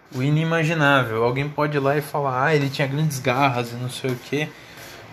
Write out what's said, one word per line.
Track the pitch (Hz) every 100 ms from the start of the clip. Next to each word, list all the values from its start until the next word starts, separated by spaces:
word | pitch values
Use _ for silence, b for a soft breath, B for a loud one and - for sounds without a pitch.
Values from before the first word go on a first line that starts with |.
| -
o | 127
inimaginável. | 135 151 160 165 156 165 143 139 117 110
Alguém | 120 127 147
pode | 147 147 147
ir |
lá | 135 147
e |
falar, | 143 156 139 127 143
"Ah, |
ele | 156 139
tinha | 135 139
grandes | 139 156 131
garras | 131 123 139 123 117
e | 120
não | 123
sei | - 131
o | 123
quê." | - 139 151 B B B B B B